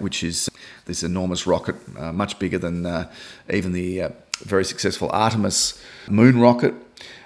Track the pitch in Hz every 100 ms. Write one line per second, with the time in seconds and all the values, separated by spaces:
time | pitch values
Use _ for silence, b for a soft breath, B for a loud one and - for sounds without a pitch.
0 | 101 - 87 82 - B B B - 90
1 | 85 90 92 87 - 82 - - - -
2 | 80 82 101 - 92 90 87 87 87 82
3 | 85 B B B - 90 90 90 90 92
4 | 85 - - - - 98 95 - 101 -
5 | 92 90 110 117 98 - - - B B
6 | B 104 120 123 120 120 - - - -
7 | B B